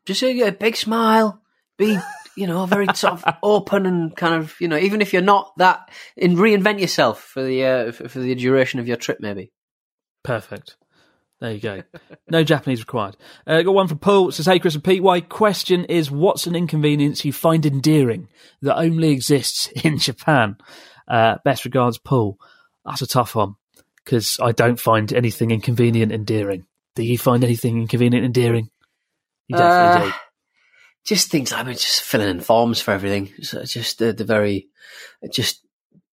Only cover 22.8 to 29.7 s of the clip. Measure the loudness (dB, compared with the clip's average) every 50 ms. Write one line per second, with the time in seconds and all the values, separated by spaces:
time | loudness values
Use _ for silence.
22.8 | -14 -12 -10 -8 -6 -2 0 0 0 0 0 -2 -2 -2 -4 _ _ _ _ _
23.8 | _ _ _ _ -6 -2 -2 0 0 -2 -4 -2 -2 0 2 2 2 2 2 0
24.8 | 2 2 2 2 2 0 -2 0 0 0 -2 -2 -2 0 0 -2 -2 -2 0 2
25.8 | 2 2 4 2 2 0 -2 -4 -4 -4 -2 -2 -2 -4 -6 -8 -10 _ _ _
26.8 | _ _ -8 -6 -4 -2 -2 0 2 2 2 2 2 2 0 0 -2 -2 -2 -2
27.8 | -2 -2 0 2 2 2 2 2 0 0 0 0 2 2 2 0 -2 -6 _ _
28.8 | _ _ _ _ _ _ _ _ _ _ _ _ _ -4 0 2 4 4